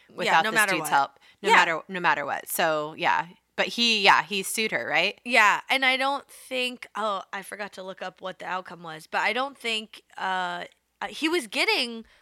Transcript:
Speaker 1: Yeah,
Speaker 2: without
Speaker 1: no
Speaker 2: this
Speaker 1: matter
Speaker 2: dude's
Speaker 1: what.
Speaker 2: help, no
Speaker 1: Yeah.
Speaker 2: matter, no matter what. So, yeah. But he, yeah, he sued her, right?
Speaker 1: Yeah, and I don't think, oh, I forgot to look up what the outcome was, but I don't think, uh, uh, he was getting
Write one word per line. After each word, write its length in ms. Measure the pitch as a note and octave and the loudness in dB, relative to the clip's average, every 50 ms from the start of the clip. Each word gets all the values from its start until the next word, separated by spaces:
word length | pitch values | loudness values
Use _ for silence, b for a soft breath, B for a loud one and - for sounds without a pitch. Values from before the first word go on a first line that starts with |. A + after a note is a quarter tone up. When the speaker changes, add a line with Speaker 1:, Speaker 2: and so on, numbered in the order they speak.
| b b | b b
Speaker 1:
Yeah, 60 | - | -10
Speaker 2:
without 280 | - - G#3 F3 D#3+ F3 | -6 0 2 4 4 4
Speaker 1:
no 80 | A3 | 4
Speaker 2:
this 40 | A3 | 4
Speaker 1:
matter 140 | A3 G#3 G3 F#3 | 2 2 2 2
Speaker 2:
dude's 80 | D#3 | 0
Speaker 1:
what. 80 | D#3 D3+ | 0 2
Speaker 2:
help, 300 | D#3 C#3+ C#3 - _ _ b b b b | 2 2 2 0 _ _ b b b b
no 80 | G3+ G3 | 2 4
Speaker 1:
Yeah. 60 | D3+ | 6
Speaker 2:
matter, 260 | F3+ F3 E3+ E3 D#3 - - | 6 6 4 2 -2 -6 -8
no 100 | F#3+ F3+ | -6 0
matter 260 | F3 D#3+ D3 D3+ C#3+ | 2 2 2 2 0
what. 220 | C3+ G2+ - - | -4 -6 -6 -6
So, 460 | - - - F3+ D#3+ D#3 D3+ D3+ D3 - | -4 -2 0 2 2 2 0 -2 -6 -6
yeah. 300 | B2+ - C3 E2 - E3 F3 F#3 _ _ _ _ | -2 0 2 2 2 0 -4 -10 _ _ _ _
But 120 | - F#3+ | -4 -4
he, 340 | F#3+ - A#3 A#3+ A#3 A3+ G#3 | -2 0 0 2 2 4 6
yeah, 220 | G3 F#3+ D3 - D3+ | 6 6 6 6 4
he 180 | D#3 G3+ G3 F#3 | 0 -2 -4 -4
sued 280 | - - A3+ A3 G#3+ | -4 -4 -4 -4 -2
her, 140 | E3+ B2+ A#2 | -4 -4 -4
right? 320 | A#2 C#3+ D#3+ F3 G3+ - _ - | -2 0 0 0 0 -4 _ -4
Speaker 1:
Yeah, 360 | A#3+ B3 A#3 G#3+ G3+ F3 D3+ - - | 0 4 4 6 6 4 2 0 -2
and 160 | B3+ C4+ C4+ | -2 0 2
I 120 | C4 C4 | 2 2
don't 300 | B3+ C4+ C#4 C#4+ C4 - - | 2 0 0 -2 -4 -6 -12
think, 580 | - - - - C4 B3+ B3 B3 B3+ - - - - | -20 -20 -14 -8 -6 -4 -4 -4 -6 -10 -14 -12 -8
oh, 280 | G#3 G#3+ G#3+ G3 F#3 - - - | -6 -4 -4 -4 -6 -8 -10 -12
I 80 | G3 F#3 | -12 -12
forgot 300 | - G3+ G3+ G#3 F#3+ - | -12 -12 -12 -12 -12 -12
to 100 | G3 F#3 | -14 -14
look 180 | F#3+ F3+ - | -14 -12 -12
up 200 | G3 F#3 F3 _ | -12 -14 -12 _
what 180 | F#3+ F#3 F3+ - | -12 -12 -12 -10
the 60 | F3 | -8
outcome 360 | F3 F3+ F#3 F#3 - F3+ E3+ | -8 -8 -8 -8 -10 -16 -16
was, 260 | F3 E3 D#3 D#3 E3 | -14 -14 -14 -14 -10
but 140 | - - F#3+ | -6 -2 0
I 120 | E3 G3+ G#3+ | 0 0 0
don't 240 | B3 C4+ C#4 C4 | 0 -2 -4 -6
think, 460 | - - A#3 A3 A3 A3 - - - - _ _ | -8 -6 -4 -4 -4 -6 -10 -16 -20 -20 _ _
uh, 480 | - F#3+ F#3+ F#3 F#3 F3+ F3 F3 F3 F3 - _ _ _ _ _ - | -6 -4 -4 -2 -2 -4 -4 -6 -8 -10 -14 _ _ _ _ _ -10
uh, 60 | G3+ | -10
he 200 | F#3+ G#3 - D4 D#4+ | -10 -6 -4 -2 -2
was 180 | E4+ F4 A#3+ | 0 -2 -4
getting 580 | G3+ - C#4 F4 G#4+ G#4+ E4 B3+ A#3 A#3 A3+ A3 b b b | -4 -4 -2 0 2 2 0 -2 -4 -6 -12 -14 b b b